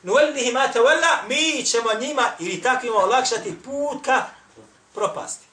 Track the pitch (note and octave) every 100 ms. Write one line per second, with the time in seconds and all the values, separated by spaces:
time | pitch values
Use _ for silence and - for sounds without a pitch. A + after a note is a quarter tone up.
0 | F3 B3 D4+ C#4 A#3+ B3 C4 A#3 B3+ D#4+
1 | C#4 - G#3 C#4+ D#4+ C#4+ - A#3 A3 G#3+
2 | C4 D4 A#3+ - F3 F#3 B3 B3+ A#3+ G#3+
3 | F#3 B3+ B3+ A3+ G3+ D#3+ B3+ C#4 D4 -
4 | - B3 - - _ - G#2+ _ _ -
5 | G#3 - A#2+ - _